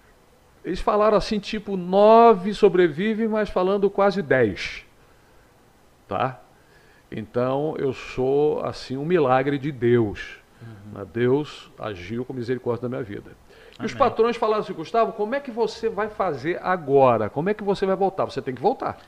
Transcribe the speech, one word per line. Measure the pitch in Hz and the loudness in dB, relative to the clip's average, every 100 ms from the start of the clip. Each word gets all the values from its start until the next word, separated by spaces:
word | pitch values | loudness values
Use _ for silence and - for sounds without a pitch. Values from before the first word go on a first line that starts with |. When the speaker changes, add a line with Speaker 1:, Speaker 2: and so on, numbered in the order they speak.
| _ _ _ _ _ _ | _ _ _ _ _ _
Speaker 1:
eles | - 185 | -8 -4
falaram | - 208 214 202 | 0 2 4 2
assim, | - 208 | 2 -4
tipo, | - 214 202 190 | -4 -8 -6 -6
nove | 175 196 208 226 233 196 196 | 0 6 8 10 8 6 0
sobrevivem, | 196 196 180 175 143 214 214 220 | 4 4 6 4 2 -2 -2 -2
mas | 214 208 | -2 -2
falando | 196 185 202 196 | 0 0 2 0
quase | 196 202 190 | 2 2 2
dez. | 139 131 107 85 - - - _ _ _ _ _ _ _ _ _ _ _ - | 2 2 2 0 -8 -12 -20 _ _ _ _ _ _ _ _ _ _ _ -8
Tá? | 98 127 127 - _ _ _ _ _ _ | -4 -4 -6 -20 _ _ _ _ _ _
Então, | 110 104 120 127 139 156 - | -12 -6 -4 -2 -2 -4 -4
eu | 135 | -4
sou, | 113 - 127 131 143 151 - | -4 -8 -4 0 2 2 0
assim, | - - - 131 | -4 -8 -10 -6
um | |
milagre | 156 180 131 131 139 143 | 0 2 4 2 0 -4
de | 147 | -6
Deus. | 127 120 120 107 92 - - _ - | -2 2 4 2 -4 -12 -16 _ -20
Speaker 2:
Uhum. | 117 101 104 104 | -20 -18 -16 -14
Speaker 1:
Né? | 95 | -10
Deus | 117 123 143 151 - - - | -2 0 0 -2 -14 -20 -12
agiu | 110 90 92 117 | -10 -10 -10 -10
com | 131 | -8
misericórdia | 127 117 123 123 113 | -8 -6 -4 -4 -4
na | 123 | -6
minha | 135 | -8
vida. | 101 110 - - - - - - | -10 -12 -14 -20 -20 -20 -20 -10
E | 220 | -6
os | |
Speaker 2:
Amém. | - | 0
Speaker 1:
patrões | 240 226 226 233 | 2 2 0 0
falaram | 220 214 | 0 0
assim, | 185 | -4
Gustavo, | 160 151 226 214 | -10 -2 0 0
como | 208 214 | -2 -4
é | 277 | -6
que | 254 | -6
você | 220 220 - 220 | -4 -4 -4 -6
vai | 190 220 | -4 -6
fazer | - 185 135 151 - | -4 -4 -4 -6 -4
agora? | - 185 135 139 131 113 104 | -4 -4 2 6 6 4 0
Como | 139 180 | -2 -4
é | |
que | 208 | -2
você | 202 190 190 | -4 -2 0
vai | |
voltar? | 185 190 185 | 0 0 -2
Você | 113 131 | -4 -6
tem | 131 | -8
que | 123 | -4
voltar. | 185 262 - - | -2 -2 -6 -10